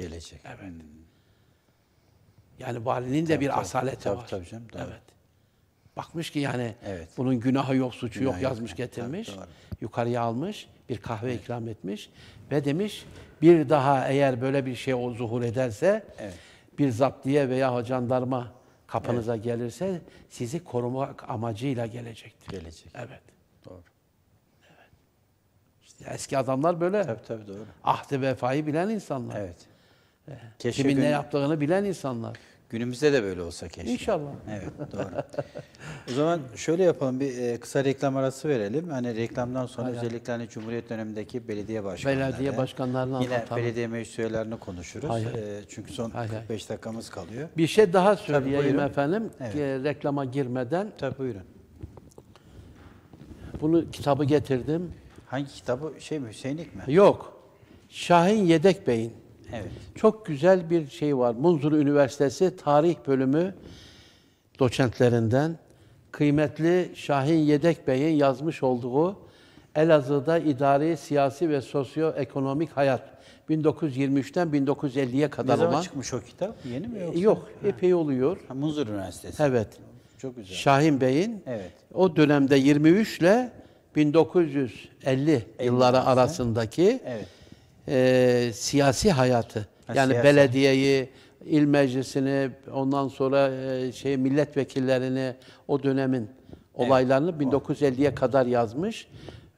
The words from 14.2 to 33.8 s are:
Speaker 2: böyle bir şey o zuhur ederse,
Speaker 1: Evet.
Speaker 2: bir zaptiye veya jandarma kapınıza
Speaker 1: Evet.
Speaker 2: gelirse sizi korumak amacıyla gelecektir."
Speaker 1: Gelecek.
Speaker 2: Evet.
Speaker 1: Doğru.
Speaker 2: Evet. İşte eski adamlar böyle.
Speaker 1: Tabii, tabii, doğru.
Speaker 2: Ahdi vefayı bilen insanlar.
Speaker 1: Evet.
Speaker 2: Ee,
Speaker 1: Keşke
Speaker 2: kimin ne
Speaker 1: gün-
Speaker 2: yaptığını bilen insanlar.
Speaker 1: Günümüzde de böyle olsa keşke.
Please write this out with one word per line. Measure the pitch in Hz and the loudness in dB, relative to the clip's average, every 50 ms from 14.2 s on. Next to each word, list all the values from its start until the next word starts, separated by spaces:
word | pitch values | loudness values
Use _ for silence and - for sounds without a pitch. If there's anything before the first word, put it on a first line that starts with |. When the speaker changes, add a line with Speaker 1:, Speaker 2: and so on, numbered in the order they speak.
| 143 135 123 117 | 4 2 2 0
Speaker 2:
böyle | 127 135 139 143 131 | -2 -2 -2 -2 -2
bir | 131 123 | -4 -6
şey | 113 - 135 127 | -6 -4 -2 -2
o | 123 120 123 | -2 -2 -4
zuhur | 120 110 123 107 117 123 | -6 -6 -6 -4 -2 -2
ederse, | 120 120 104 127 131 123 104 - 160 185 208 220 - - - - | -2 -2 -2 -2 -2 -2 -2 0 2 2 2 0 -2 -10 -16 -16
Speaker 1:
Evet. | 113 101 90 82 - - - - _ _ _ - | -14 -14 -14 -16 -20 -20 -20 -20 _ _ _ 0
Speaker 2:
bir | 143 135 | 0 0
zaptiye | 117 104 135 127 127 - - 131 139 147 139 123 | 2 2 0 0 0 -2 -4 0 2 2 2 2
veya | 127 127 135 131 123 123 120 | 2 0 0 0 0 -2 -2
jandarma | 117 131 127 123 117 131 127 127 123 131 123 117 107 - - _ _ _ _ _ - | -2 -4 -4 -2 0 0 0 0 -2 -4 -4 -6 -8 -14 -20 _ _ _ _ _ -8
kapınıza | - 113 - 127 120 120 110 117 120 | -6 -6 -4 -2 -2 -2 -2 -2 -4
Speaker 1:
Evet. | 110 110 | -4 -4
Speaker 2:
gelirse | 120 117 117 120 117 117 - 180 196 185 165 - - - - - _ | -4 -4 -4 -6 -8 -8 -6 -6 -6 -6 -6 -10 -14 -20 -20 -20 _
sizi | - - 127 113 135 170 170 | -12 -10 -8 -8 -8 -8 -8
korumak | - - 123 120 120 123 131 139 - - - - - | -6 -4 -4 -4 -4 -4 -4 -6 -6 -8 -12 -12 -10
amacıyla | 113 107 113 117 110 104 123 143 131 120 117 | -8 -6 -6 -6 -6 -6 -6 -4 -4 -4 -4
gelecektir." | 113 110 123 120 117 113 - - 117 - _ _ - | -6 -8 -10 -14 -14 -16 -18 -20 -20 -20 _ _ -14
Speaker 1:
Gelecek. | 98 92 82 80 82 - - 85 - | -14 -14 -12 -14 -18 -20 -20 -20 -16
Speaker 2:
Evet. | 120 123 - - - _ _ _ _ _ _ _ _ - - | -16 -14 -14 -16 -20 _ _ _ _ _ _ _ _ -20 -20
Speaker 1:
Doğru. | 92 90 85 _ _ _ _ _ _ _ _ _ _ _ _ _ _ _ _ _ | -20 -20 -20 _ _ _ _ _ _ _ _ _ _ _ _ _ _ _ _ _
Speaker 2:
Evet. | _ _ _ _ _ _ _ _ _ _ _ _ _ _ _ _ _ _ _ _ _ _ _ | _ _ _ _ _ _ _ _ _ _ _ _ _ _ _ _ _ _ _ _ _ _ _
İşte | _ _ - - 127 123 | _ _ -18 -14 -12 -12
eski | 120 - - 139 135 | -12 -8 -4 -2 -2
adamlar | 131 131 131 131 147 170 180 160 | 0 0 0 0 0 0 0 0
böyle. | 170 180 190 208 | -2 -2 0 -2
Speaker 1:
Tabii, | 190 143 113 110 - - | -2 -2 -6 -8 -10 -12
tabii, | 120 110 104 104 | -12 -12 -12 -12
doğru. | 95 101 110 - - _ - | -14 -14 -16 -18 -18 _ -2
Speaker 2:
Ahdi | - 131 - - - 143 131 | -2 -2 -2 -4 -6 -4 -2
vefayı | 131 135 127 - - 123 135 151 151 151 | -2 -2 -2 -2 -2 -2 -2 -2 -2 -2
bilen | 139 160 180 214 | -2 -2 -2 -4
insanlar. | 226 202 147 - 147 131 120 117 117 107 | -4 -6 -8 -8 -8 -8 -8 -8 -8 -8
Speaker 1:
Evet. | 101 90 82 - - _ _ _ _ _ _ _ _ _ _ _ _ - | -10 -10 -12 -16 -20 _ _ _ _ _ _ _ _ _ _ _ _ -20
Speaker 2:
Ee, | 135 - - 110 - - | -20 -18 -20 -20 -14 -8
Speaker 1:
Keşke | - 120 117 - | -6 -4 -2 0
Speaker 2:
kimin | 135 139 143 135 | 2 2 2 2
ne | |
Speaker 1:
gün- | 143 147 | 2 2
Speaker 2:
yaptığını | 147 143 143 - - 143 139 139 160 156 | 2 0 -2 -4 -2 -2 0 0 0 -2
bilen | 147 143 180 196 208 | 0 0 0 0 0
insanlar. | 202 175 - - 135 123 117 113 113 113 - - - _ _ _ _ | -2 -4 -6 -6 -8 -6 -6 -8 -10 -12 -14 -18 -20 _ _ _ _
Speaker 1:
Günümüzde | - 113 120 123 123 120 143 151 143 | -8 -6 -6 -6 -2 0 2 4 4
de | 131 104 | 4 2
böyle | 98 92 87 | 0 -4 -6
olsa | 87 85 87 - - 87 | -8 -8 -10 -12 -14 -14
keşke. | - - | -14 -10